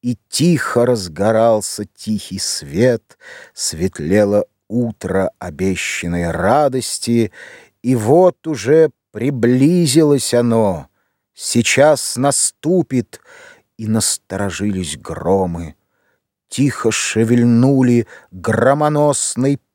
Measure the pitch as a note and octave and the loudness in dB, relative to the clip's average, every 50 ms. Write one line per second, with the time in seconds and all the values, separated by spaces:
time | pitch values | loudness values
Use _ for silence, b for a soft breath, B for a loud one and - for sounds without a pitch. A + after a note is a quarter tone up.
0 | - B2 B2 _ _ _ - - D3 F3 E3+ C3+ - - - - A#2 B2 B2 A2 | -4 -6 -6 _ _ _ -4 0 2 2 2 2 0 -2 0 0 2 2 0 -2
1 | F#2+ F2 D2+ D2+ G2+ A2 A2+ A2 A2+ A#2 A2+ G#2+ G2+ - - - G#2 - _ _ | -4 -10 -6 -2 0 0 2 4 4 4 2 0 -2 -6 -10 -10 -12 -14 _ _
2 | - A2 G#2+ G2 - - F#2+ G2+ - - - - - C#2 C#2+ F2+ A#2+ B2+ A#2 A2+ | -8 -6 -6 -6 -6 -10 -10 -8 -8 -8 -8 -10 -10 -8 -2 2 2 2 2 -2
3 | _ _ - B B B B B B B B - - - - D#2 F2 F#2+ _ - | _ _ -20 B B B B B B B B -10 -8 -8 -4 -4 -4 -4 _ -6
4 | D2 D#2 F#2+ G#2+ G#2 G2+ G#2 G#2 - _ _ _ _ _ G#2+ B2 B2 A2+ G#2 _ | -4 0 2 2 4 4 2 0 0 _ _ _ _ _ -4 -4 -4 -4 -6 _
5 | - F2+ F#2 F#2+ F#2+ - _ _ - F2+ D#2 C#2+ F#2 G2 F#2 F2 - - - - | -8 -4 -2 -2 -2 -2 _ _ -14 -14 -6 -4 -2 -2 -2 -4 -6 -8 -8 -6
6 | - E2+ E2+ F2 F2 E2+ - - - G3+ C3 D3 D3+ C3+ B2 C3 A2+ - - - | -6 -4 -4 -2 -2 -4 -4 -2 0 2 2 2 2 0 -2 -4 -6 -6 -10 -8
7 | - A#2 A#2 A#2 A2+ G2+ B B B B B B B B B _ - B2 C3 A#2 | -4 0 0 0 0 -2 B B B B B B B B B _ -2 -2 -2 0
8 | G#2 A2 C#3+ F3 F#3 F3+ - _ _ D#3+ D3+ A2+ F#2+ A#2+ D3+ E3 D#3+ D3 _ _ | 2 4 4 6 6 4 2 _ _ -8 -8 -4 0 2 4 4 4 2 _ _
9 | _ _ _ G#2+ B2 C#3 C#3+ A#2+ A2 A#2+ B2 B2+ C3+ D#3 F3+ F3+ E3+ D3 B2 E3 | _ _ _ -4 -4 -4 -2 0 2 2 4 4 4 4 4 2 2 4 4 4
10 | D#3 D3 C#3+ C3 - - - A#2+ A#2+ A#2+ A2+ A2+ A2 G2 F2+ D2+ C2 _ _ _ | 4 4 2 0 0 0 0 0 2 2 2 2 2 0 -2 -4 -10 _ _ _
11 | _ _ _ _ _ _ _ - - - - A#2+ A#2 - - C3 C#3 D#3 D3+ - | _ _ _ _ _ _ _ -12 -10 -2 -2 0 0 2 4 4 6 4 4 2
12 | - - - A#2+ C3+ C#3+ C3+ - - - _ _ - D3+ F#3 F#3 D#3 _ C3+ B2 | -2 -8 -6 -2 -2 0 0 0 -2 -4 _ _ -2 0 0 0 0 _ -2 -4
13 | A2 _ - - B B B B B B B B B B _ - A2+ G#2+ A2 A2+ | -4 _ -12 -20 B B B B B B B B B B _ -10 -4 -2 0 0
14 | G#2 - - - _ _ F#2+ F#2+ G2+ G2 F2+ - G2+ G#2 G2 F#2 F2+ D2+ - - | 0 -2 -4 -6 _ _ -6 -4 -4 -6 -4 -4 -4 -4 -2 -4 -6 -6 -10 -12
15 | - - D#2+ - - F2 G2 G2 F#2 F2+ E2+ E2+ E2+ D2+ - _ _ _ _ _ | -12 -12 -12 -6 0 0 2 2 2 -2 -4 -8 -10 -12 -14 _ _ _ _ _
16 | _ _ _ _ _ _ _ _ _ _ - - C#3 C#3 - - - A2+ G#2+ - | _ _ _ _ _ _ _ _ _ _ -2 -2 0 0 -2 -2 -2 -2 -2 -2
17 | - - - A2 A#2 A2+ B2 B2 A#2+ A#2+ A#2 A#2 B2 C3+ C#3 C3 B2+ B2 A#2+ A#2+ | -6 -2 0 0 0 2 2 2 4 4 4 4 4 4 4 4 4 4 2 2
18 | G#2+ B B B B B - F#2 E2+ - A2 - - C3 C#3 D3+ D3+ D3+ D3+ D3 | 0 B B B B B -18 -8 -4 -2 -2 2 2 2 2 2 0 0 0 2
19 | D3 D3 C3+ - - - - B2 B2+ C#3 C#3+ - _ _ | 2 0 0 -2 -4 -4 -4 -2 0 0 -2 -2 _ _